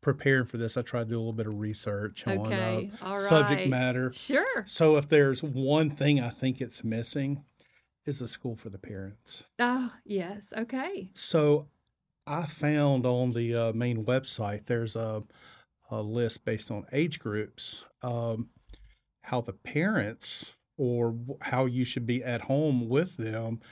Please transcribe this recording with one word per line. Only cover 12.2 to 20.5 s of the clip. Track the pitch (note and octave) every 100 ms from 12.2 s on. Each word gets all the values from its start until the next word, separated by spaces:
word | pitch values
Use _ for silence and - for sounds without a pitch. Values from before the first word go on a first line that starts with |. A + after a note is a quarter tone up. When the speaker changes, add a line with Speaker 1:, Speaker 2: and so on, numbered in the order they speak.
| -
Speaker 1:
I | D3 D#3
found | - D3 D3+ D3 C3+ B2+
on | B2 B2+
the, | A#2 A#2 A#2
uh, | A#2
main | A2+ B2 A#2
website, | A2 B2+ C3+ - G#2 G#2 -
there's | A#2+ A2+ A#2
a, | A2+ G#2+ G#2+ - - - _ _ _
a | A2
list | G#2+ A2+ A#2 -
based | - A2 -
on | G#2 -
age | C#3 E3+ -
groups, | - G#2 G#2+ - - - - _
um, | B2+ A#2 A#2 A2+ A#2+ _ _ - - _ _ _
how | - B2
the | A#2
parents | - - D3 F3+ G#3+ G#2 A2+ - - -